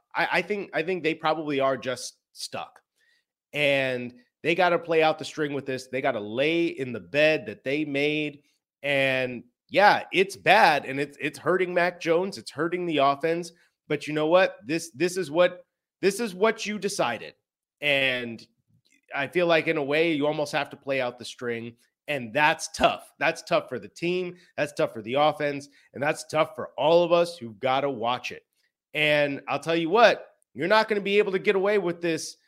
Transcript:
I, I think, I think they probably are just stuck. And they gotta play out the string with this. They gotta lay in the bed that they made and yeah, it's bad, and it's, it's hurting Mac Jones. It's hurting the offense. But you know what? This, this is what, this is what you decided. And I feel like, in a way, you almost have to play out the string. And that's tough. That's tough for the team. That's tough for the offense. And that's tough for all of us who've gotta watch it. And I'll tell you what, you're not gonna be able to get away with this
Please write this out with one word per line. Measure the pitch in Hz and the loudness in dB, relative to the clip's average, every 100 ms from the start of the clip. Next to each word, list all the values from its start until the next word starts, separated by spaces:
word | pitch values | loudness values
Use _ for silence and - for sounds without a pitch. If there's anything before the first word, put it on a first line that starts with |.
| _ | _
I, | 147 147 | -4 0
I | 165 | 0
think, | 180 202 - | -2 -6 -4
I | 151 | -4
think | 165 185 | -2 -2
they | 151 | -2
probably | 165 156 160 151 139 | 0 -2 -2 -2 0
are | 135 127 | 0 0
just | 127 123 - - _ | -4 -8 -10 -16 _
stuck. | - - 95 - - _ _ _ _ _ _ _ | -16 -12 -10 -12 -16 _ _ _ _ _ _ _
And | 143 143 135 131 123 123 - _ _ | 0 2 2 0 -4 -6 -12 _ _
they | 156 170 | 0 2
gotta | 175 170 | 4 2
play | 165 160 | 2 4
out | 156 156 | 4 2
the | |
string | 139 - 147 | -6 -6 -4
with | 143 135 | -4 -6
this. | 131 - | -8 -6
They | 127 | -4
gotta | 139 117 | -2 -2
lay | 104 117 151 170 170 | -4 -2 0 0 -2
in | - 127 | -4 -8
the | 113 | -8
bed | 87 147 156 156 - | -4 2 4 2 -4
that | 101 | -8
they | 131 147 | -4 -4
made | 147 139 147 151 151 139 _ _ _ _ | -2 -2 0 -2 -6 -10 _ _ _ _
and | 143 139 135 131 127 123 - _ _ | -2 0 2 0 -2 -6 -14 _ _
yeah, | 170 202 131 - | 4 6 6 2
it's | 160 196 - | 0 0 0
bad, | 156 208 185 143 | 4 6 6 4
and | - 135 | -2 -4
it's, | 143 - | -6 -6
it's | 143 151 | -8 -4
hurting | 156 190 175 | -2 0 0
Mac | 175 180 175 | 0 0 -2
Jones. | 160 165 190 117 | 0 0 0 -8
It's | - | -12
hurting | 131 165 180 | -6 -4 -4
the | 175 147 | -2 2
offense. | 139 139 165 170 175 - _ _ - | 2 2 -2 -2 -6 -16 _ _ -8
But | 147 147 | -6 -4
you | |
know | 151 156 | -2 4
what? | 180 185 - 110 | 4 4 -2 -6
This, | 160 - | -6 -6
this | 123 175 180 | -2 -2 -2
is | 143 | -2
what, | 165 180 180 - _ _ _ | 2 2 0 -20 _ _ _
this | 185 196 | -2 -2
is | 233 | -4
what | 180 220 220 196 | 0 0 0 -6
you | 214 | -6
decided. | 196 - 120 110 78 - _ _ _ - | -6 -2 -4 -4 -10 -20 _ _ _ -4
And | 147 139 135 123 120 113 - _ _ _ _ _ - | 0 2 2 0 -6 -10 -16 _ _ _ _ _ -10
I | 139 135 | -6 -2
feel | 175 170 | 2 4
like, | 160 151 | 4 2
in | 156 | -2
a | |
way, | 139 151 170 | 0 0 0
you | 151 147 | 0 0
almost | 156 143 | -2 -2
have | 151 143 | -4 -4
to | 143 | -8
play | 139 135 | -4 -2
out | 123 123 | -2 -6
the | |
string. | 113 - 123 117 120 117 _ _ - | -14 -10 -6 -6 -10 -16 _ _ -6
And | 143 117 | -6 -4
that's | 135 151 160 - | 2 2 2 -6
tough. | - 165 92 - - | 0 0 0 -10 -4
That's | 147 165 | -2 -2
tough | - 170 - | -2 -2 -2
for | 120 | -10
the | 101 | -12
team. | - 170 180 175 175 _ - | -6 -4 -2 -6 -10 _ -4
That's | 151 | -4
tough | 160 151 | -2 -4
for | 113 | -4
the | 104 | -4
offense. | 131 151 151 143 139 139 _ _ | 2 2 2 -4 -6 -10 _ _
And | 117 | -4
that's | 147 160 | -4 -4
tough | - 156 156 - | -2 -2 -2 -4
for | 98 - | -10 0
all | 147 170 | 4 4
of | 170 | 6
us | 170 170 - | 2 2 -4
who've | 117 101 | -14 -4
gotta | 131 135 143 | -2 0 0
watch | 120 117 123 - | -2 -2 -4 -6
it. | 80 _ _ _ _ _ | -14 _ _ _ _ _
And | 151 151 147 143 131 - | 0 2 4 2 -2 -6
I'll | 139 | -6
tell | 156 170 | -2 -2
you | 160 | 2
what, | 220 208 - - _ _ | 6 6 6 -4 _ _
you're | 117 175 | -6 2
not | 220 220 | 2 2
gonna | 208 | -2
be | 196 202 | 2 2
able | 202 | 2
to | 190 | 0
get | 202 | 0
away | 190 202 214 | 0 2 0
with | 175 175 | 0 -2
this | 175 160 - - | -2 -2 -6 -14